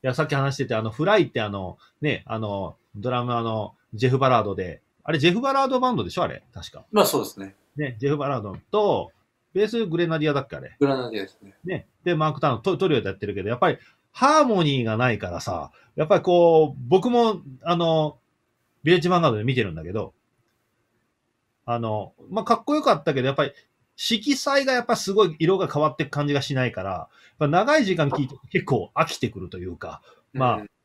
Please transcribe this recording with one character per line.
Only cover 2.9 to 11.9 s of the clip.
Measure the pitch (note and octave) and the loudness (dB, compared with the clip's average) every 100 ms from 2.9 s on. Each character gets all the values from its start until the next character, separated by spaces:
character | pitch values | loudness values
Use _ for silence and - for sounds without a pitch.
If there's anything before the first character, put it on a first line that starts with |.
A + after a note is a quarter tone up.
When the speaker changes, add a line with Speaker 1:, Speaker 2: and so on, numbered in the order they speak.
| G#2 | -8
Speaker 1:
ド | A#2 | -4
ラ | B2 | -2
ム、 | B2 | -2
あ | A#2+ | -2
の、 | A2+ A2 G2+ _ _ | -2 -4 -6 _ _
ジ | A2 B2+ | -2 2
ェ | |
フ・ | C3 | 4
バ | C3+ | 4
ラ | A#2+ | 4
ー | |
ド | G#2 G2 | 2 -4
で、 | F2+ D#2 _ _ | -8 -10 _ _
あ | - | -4
れ、 | D#3+ | 2
ジ | D#3+ | 2
ェ | |
フ・ | F#3 | 2
バ | C4+ | 0
ラ | C4+ C4+ | 0 0
ー | |
ド | C4 | 0
バ | B3+ | 0
ン | G3+ | -2
ド | |
で | F#2+ | -4
し | - | -2
ょ、 | |
あ | D#3+ | -4
れ、 | - _ - | -4 _ -18
確 | - | -18
か。 | - _ | -20 _
Speaker 2:
ま | G#3+ | 2
あ、 | D#3 | 4
そ | C#3 | 2
う | |
で | G2+ | -4
す | - | -10
ね。 | G2 _ _ - | -16 _ _ -10
Speaker 1:
ね、 | C#3+ A2+ | -8 -4
ジ | C#3 | -2
ェ | |
フ・ | D3 | -2
バ | C#3 | -2
ラ | C3 | -4
ー | |
ド | G#2 F2 _ | -6 -12 _
と、 | G#3 G#3 A#2+ - _ _ _ _ | 0 2 0 -2 _ _ _ _
ベ | F3+ | -2
ー | G#3+ | 0
ス、 | A#3 G#3 | 0 -2
グ | E3 | 0
レ | E3+ | 0
ナ | D#3+ | 0
デ | D3+ | 0
ィ | |
ア | |
だ | C#3+ | 0
っ | C3+ | -4
け、 | C#3+ | -14
あ | |
れ。 | C3 _ | -16 _
Speaker 2:
グ | C#3 | 0
レ | |
ナ | C3 A#2+ | 2 -4
デ | A2 | -6
ィ | |
ア | |
で | F#2+ | -8
す | _ | _
ね。 | G2+ _ | -20 _
Speaker 1:
ね。 | F3 E3 - | -8 -8 -10